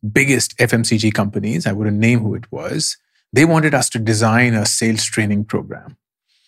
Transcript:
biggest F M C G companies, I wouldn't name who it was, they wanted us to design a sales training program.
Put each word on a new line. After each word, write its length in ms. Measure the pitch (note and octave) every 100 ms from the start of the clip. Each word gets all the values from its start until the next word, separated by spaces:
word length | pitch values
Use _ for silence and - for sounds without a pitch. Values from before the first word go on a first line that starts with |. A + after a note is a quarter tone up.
| G#2+
biggest 420 | G#2+ C#3 C3 - -
F 140 | B2+
M 100 | A#2
C 160 | A2+ A2
G 100 | G#2+
companies, 560 | - G#2 G#2 G2+ A2+ A2
I 60 |
wouldn't 260 | G2 G#2+ G#2
name 220 | A2+ A#2+
who 160 | G#2+ -
it 160 | -
was, 460 | - - - - - _ _ _
they 120 | A2+ D#3+
wanted 300 | D#3+ D#3 C#3+
us 140 | -
to 100 | A#2+
design 540 | A2 G#2+ A2+ A2+ B2
a 120 | A2+ G#2+
sales 380 | - A2+ A2
training 400 | - - G#2 G#2 G#2+
program. 520 | - - - - - _ _ _ _